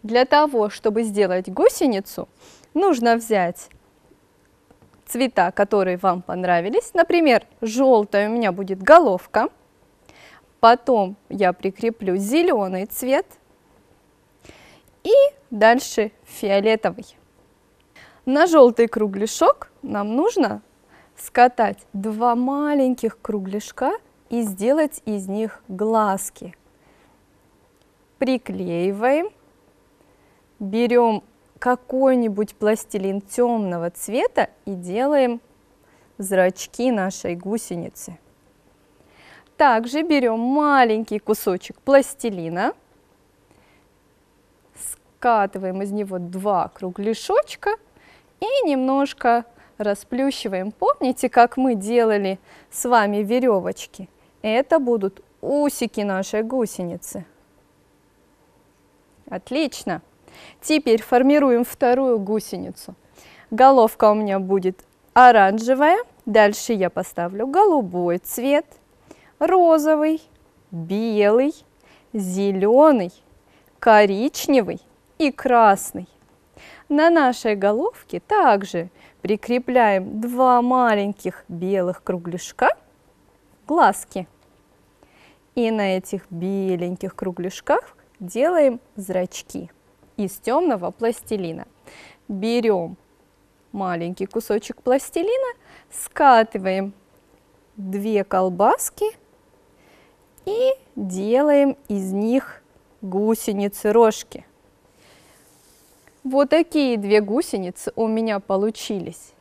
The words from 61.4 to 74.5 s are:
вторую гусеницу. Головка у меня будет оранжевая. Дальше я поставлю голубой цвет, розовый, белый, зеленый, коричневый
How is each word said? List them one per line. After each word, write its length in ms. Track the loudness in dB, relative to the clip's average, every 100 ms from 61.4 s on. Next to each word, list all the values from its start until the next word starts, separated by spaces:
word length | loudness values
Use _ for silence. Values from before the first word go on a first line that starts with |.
| 4 2
вторую 540 | -2 -2 0 2 2 -2
гусеницу. 760 | -2 -6 -6 -12 -12 -14 -20 -20 _ -20 -20 -20 _
Головка 600 | 6 6 8 4 4 2
у 40 |
меня 240 | 2 0 -4
будет 440 | -2 0 -2 -6 _ _ _
оранжевая. 840 | 8 8 10 4 2 -2 2 4 2 -2 _
Дальше 480 | 0 4 4 2 -4
я 160 | -2 -2
поставлю 580 | -4 -8 -6 -8 -6 -2
голубой 720 | 2 4 2 0 -4 -2 -2
цвет, 480 | -6 -6 -2 -2 -2 _ _ _ _ -20 _ _
розовый, 840 | 0 4 4 4 2 2 0 -2 _ _ _ _ _
белый, 840 | -14 -6 -4 -2 2 4 4 2 -4 _ _ _ _ _
зеленый, 960 | -8 -6 -2 -2 0 4 6 6 4 0 _ _ _ _ _ _ _
коричневый 1000 | 6 6 6 2 -2 -4 2